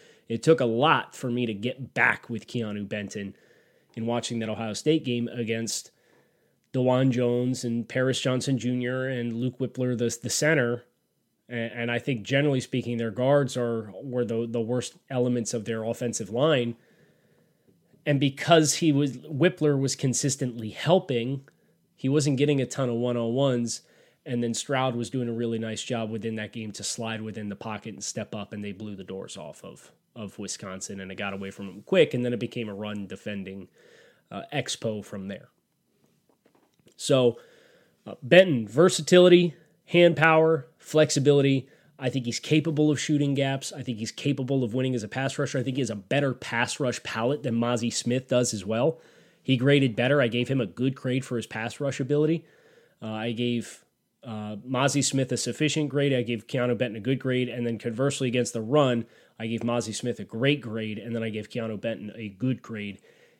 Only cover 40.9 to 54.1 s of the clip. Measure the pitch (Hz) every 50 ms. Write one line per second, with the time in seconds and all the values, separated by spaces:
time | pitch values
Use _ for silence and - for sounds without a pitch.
40.9 | - 156 156 147 - 151 131 143 143 143 135 139 135 135 131 - - _ _ _
41.9 | _ - 135 127 131 135 117 120 113 - - - 156 156 147 165 151 147 151 151
42.9 | 147 - - - 151 143 147 143 139 139 139 135 135 135 - - - 143 127 135
43.9 | 117 104 113 - - - - 143 139 - 131 123 139 135 127 107 110 131 131 131
44.9 | 127 120 104 104 - 131 135 135 - - 143 131 - 135 117 135 123 139 127 107
45.9 | 107 101 95 - 135 143 143 135 123 - - - 120 117 123 - - - 143 123
46.9 | 120 - - - - 113 113 127 147 151 - 131 117 117 117 120 123 113 120 117
47.9 | - - - 120 123 131 131 - 127 123 123 120 117 104 90 101 110 113 131 160
48.9 | 160 - - - _ - - _ _ _ - - 131 117 127 139 143 143 135 131
49.9 | 107 120 120 127 143 147 127 117 107 120 123 - 135 131 117 92 - - 127 135
50.9 | 135 - - 131 127 135 135 - 123 117 104 - - 110 113 120 - - 143 139
51.9 | 135 - 135 123 147 147 156 156 165 160 - _ _ _ _ _ _ _ _ _
52.9 | _ - 113 110 110 110 110 120 117 110 120 120 120 117 107 - - - _ _
53.9 | _ _ _ _